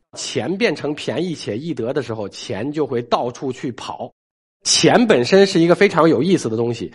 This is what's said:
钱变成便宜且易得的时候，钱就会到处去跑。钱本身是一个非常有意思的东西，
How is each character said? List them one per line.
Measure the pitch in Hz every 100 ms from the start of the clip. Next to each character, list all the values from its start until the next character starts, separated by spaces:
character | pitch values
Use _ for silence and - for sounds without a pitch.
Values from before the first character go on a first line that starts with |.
| _
钱 | - - 127 117 190
变 | 226
成 | 143 139
便 | 151 - 120
宜 | 185 151
且 | - 107
易 | 165
得 | 123 113
的 | 143
时 | 120
候， | 110 98
钱 | - - 101 131
就 | 151
会 | 135 120
到 | 120 - 123
处 | 120 135
去 | 127 -
跑。 | 113 - - 123 _ _ _ _ _
钱 | - - 147 170 233
本 | 151
身 | 120 190 196
是 | 180
一 | 165
个 |
非 | 165 196
常 | 165 160
有 | 117
意 | 170 170
思 | 120
的 | 110
东 | 117
西， | 117 92